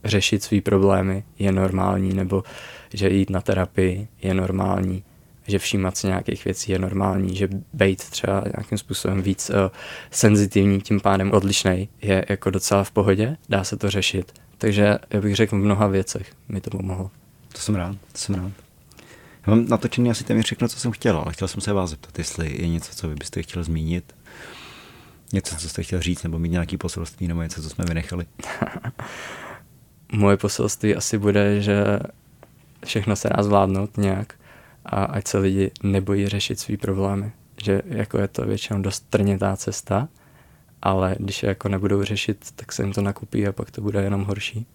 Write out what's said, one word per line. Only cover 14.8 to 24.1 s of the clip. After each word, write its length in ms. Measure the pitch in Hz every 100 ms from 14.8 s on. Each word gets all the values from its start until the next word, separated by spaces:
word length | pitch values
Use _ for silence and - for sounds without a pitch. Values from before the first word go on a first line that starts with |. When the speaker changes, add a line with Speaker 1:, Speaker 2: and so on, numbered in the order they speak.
| 104 104 -
Speaker 1:
já 120 | 104
bych 140 | 104 101
řekl, 200 | 110 101
v 40 |
mnoha 280 | 101 101 104
věcech 440 | 95 95 - 95 - -
mi 120 | 95
to 80 | -
pomohlo. 420 | 95 95 92 95 - - - -
Speaker 2:
To 60 | -
jsem 160 | - 104
rád, 200 | 90 98 -
to 60 | -
jsem 180 | - 95
rád. 160 | 92 101 - _ - - - - - - -
Já 80 | 110
mám 120 | 117
natočený 440 | 113 120 - 123
asi 120 | 113
téměř 220 | - 110 110
všechno, 220 | - 120
co 120 | -
jsem 120 | 120
chtěl, 260 | 110 - 78
ale 160 | 78
chtěl 140 | 78 95
jsem 140 | -
se 120 | 98
vás 160 | 101 90
zeptat, 300 | 76 - -
jestli 420 | 80 - 80 -
je 60 | 85
něco, 280 | 82 - -
co 120 | 82
vy 80 | 76
byste 260 | - -
chtěl 220 | 82 90
zmínit. 520 | 80 80 80 87 -